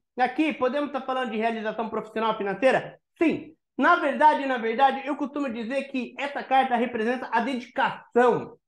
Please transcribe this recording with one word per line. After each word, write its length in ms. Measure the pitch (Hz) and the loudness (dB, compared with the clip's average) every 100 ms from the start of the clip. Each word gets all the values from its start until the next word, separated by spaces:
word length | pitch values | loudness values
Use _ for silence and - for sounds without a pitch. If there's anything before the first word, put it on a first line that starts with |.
| _ - | _ -2
Aqui 360 | 240 - 311 | -2 0 0
podemos 380 | - 254 285 285 | 0 0 0 -4
tá 100 | 262 | -6
falando 300 | 247 254 247 | -4 -4 -4
de 60 | 214 | -2
realização 520 | 226 220 214 214 214 | -2 -2 -4 -4 -6
profissional 480 | 220 214 220 220 214 | -6 -6 -2 -2 0
financeira? 600 | 202 190 254 - - - _ - | -4 2 2 2 0 -12 _ 0
Sim. 360 | 330 180 - - _ - | 0 0 -6 -20 _ 0
Na 180 | 294 339 | 4 4
verdade, 500 | 302 240 302 277 269 | 2 4 4 4 0
na 120 | 254 | -2
verdade, 440 | 226 226 269 262 254 | -2 2 2 2 -4
eu 100 | 277 | -4
costumo 340 | 285 294 277 | -4 -4 -4
dizer 340 | 226 220 269 269 | -6 -4 -4 -4
que 280 | 262 220 - | -6 -8 -6
essa 260 | 285 277 | -6 -6
carta 320 | - 262 254 233 | 2 2 4 2
representa 540 | - 226 220 247 - | 0 -2 -2 -2 -2
a 80 | 226 | -2
dedicação, 1160 | 220 247 - 269 226 - - 233 247 185 - - | -2 -4 -6 -2 -2 -4 -2 4 4 4 -2 -14